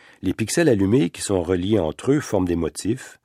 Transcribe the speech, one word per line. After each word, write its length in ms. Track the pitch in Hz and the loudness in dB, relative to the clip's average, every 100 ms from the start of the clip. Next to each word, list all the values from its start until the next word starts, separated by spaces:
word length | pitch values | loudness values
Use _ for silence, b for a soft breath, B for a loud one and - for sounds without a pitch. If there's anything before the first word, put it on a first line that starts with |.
| b b | b b
Les 120 | - | -6
pixels 340 | - 110 - 160 | -4 -2 2 4
allumés 420 | 107 98 127 165 | 4 4 2 2
qui 120 | - | -4
sont 200 | - 95 | -2 -2
reliés 380 | 82 92 95 110 | 0 0 2 0
entre 320 | 78 - 123 | 0 -4 0
eux 80 | 147 | 0
forment 260 | - 101 90 | 0 -2 0
des 80 | |
motifs, 640 | 85 78 - - 127 - - | 0 -2 -6 -6 -6 -8 -20